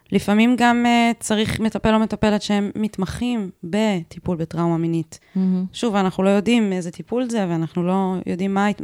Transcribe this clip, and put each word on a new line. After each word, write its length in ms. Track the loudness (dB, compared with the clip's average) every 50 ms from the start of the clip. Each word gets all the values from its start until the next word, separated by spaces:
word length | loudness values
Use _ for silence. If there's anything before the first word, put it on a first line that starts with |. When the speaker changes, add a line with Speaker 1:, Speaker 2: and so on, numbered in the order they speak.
| _ _
Speaker 1:
לפעמים 440 | -2 -2 0 2 4 4 4 4 4 4
גם, 260 | 4 4 4 4 4
אה, 260 | 4 4 4 4 2 0 -2
צריך 400 | -2 -2 0 0 0 -2 -2 -2
מטפל 340 | -2 -2 -2 0 0 2 2
או 60 | 2
מטפלת 420 | 2 0 -2 0 0 2 2 0
שהם 300 | 0 0 0 0 0 -2 -4
מתמחים 720 | -4 -4 -4 -4 -4 -6 -6 -4 -6 -4 -4 -2 -4 -4 -6 -8 _ -10
בטיפול 720 | -4 -2 0 0 2 0 -2 -4 -8 -14 -10 -6 -6 -4 -4
בטראומה 400 | -4 -6 -4 -2 0 0 0 0
מינית. 420 | 0 0 0 -2 -4 -6 -10 -20 _ _ _
Speaker 2:
מהמם. 300 | -2 0 2 2 0 -2 -4 -6
Speaker 1:
שוב, 220 | -4 -2 0 0
אנחנו 280 | 2 0 0 0 2 2
לא 60 | 2
יודעים 440 | 2 2 2 2 2 2 2 2 0
איזה 180 | -2 -4 -6
טיפול 380 | -8 -10 -10 -6 -4 -4 -2 -2
זה, 160 | -2 -2 -2 0
ואנחנו 340 | 0 -2 -2 -2 -2 -2 -2
לא 320 | 0 0 0 0 0 -2 -4 -4
יודעים 280 | -6 -6 -4 -2 -2 0
מה 120 | 2 2
ההת-, 160 | 0 0 -2